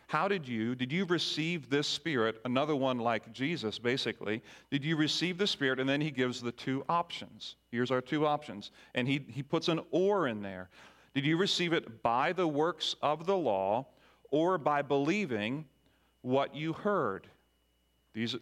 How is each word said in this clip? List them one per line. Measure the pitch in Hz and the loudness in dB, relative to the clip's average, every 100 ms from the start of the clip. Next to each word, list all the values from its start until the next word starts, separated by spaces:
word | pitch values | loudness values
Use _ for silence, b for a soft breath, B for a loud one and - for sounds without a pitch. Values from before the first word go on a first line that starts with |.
| - | -2
"How | 151 190 | 0 0
did | 190 131 | -2 -2
you, | 113 113 127 | -2 -2 -2
did | 127 | -2
you | 165 185 | -2 0
receive | 170 - - 160 175 120 | 0 0 -2 -2 -4 0
this | 143 147 | 0 0
Spirit," | - 165 139 110 110 127 | -4 -2 2 2 0 -2
another | 123 151 147 | 0 2 2
one | 131 123 | 0 0
like | 117 113 113 | 0 0 -4
Jesus, | 113 139 165 107 - | -4 -4 -2 -4 -2
basically, | 120 131 120 - 101 110 B B B | 0 0 -2 -4 -4 -4 B B B
"did | 139 | -4
you | 143 160 | 0 2
receive | 151 - 165 180 | 2 2 -2 0
the | 202 | -2
Spirit?" | - 139 131 | 0 0 2
And | 135 | 2
then | 143 | 0
he | 151 | 0
gives | 127 127 123 | 0 0 0
the | 120 | -6
two | - - 131 - | -6 -4 -4 0
options. | 170 175 - 202 104 - - _ | -2 -2 -8 -12 -14 -16 -16 _
Here's | 117 123 | -2 0
our | 127 | 0
two | 127 156 151 | 0 0 2
options. | 147 - 104 - B B | 0 -4 -12 -14 B B
And | 120 123 | -2 0
he, | 143 147 | 0 -2
he | 127 | -10
puts | 139 165 165 | -2 0 2
an | 160 - | 0 0
"or" | 156 190 202 147 | 2 4 4 2
in | 107 | -2
there. | 101 92 92 B B B B | -6 -10 -14 B B B B
"Did | 135 143 | 0 2
you | 160 | 2
receive | 196 - 175 | 2 2 2
it | 160 - 113 | 0 -2 -4
by | 123 120 151 | 0 2 2
the | 180 170 | 2 0
works | 143 160 175 - - | 2 0 0 -4 -2
of | 139 156 165 | -2 0 0
the | 196 | 2
law | 139 95 95 110 135 B B B - | 2 2 2 0 -2 B B B -2
or | 143 170 185 | 2 4 2
by | 143 147 | 2 0
believing | 139 139 143 208 180 110 107 139 156 _ _ b b b | 2 2 2 2 0 -2 -2 -4 -8 _ _ b b b
what | 123 131 139 | 0 0 0
you | 143 160 | -2 -6
heard?" | 151 208 196 123 95 - _ _ _ _ _ _ _ _ | -2 0 2 0 -2 -10 _ _ _ _ _ _ _ _
These, | 110 117 117 | -4 -4 -4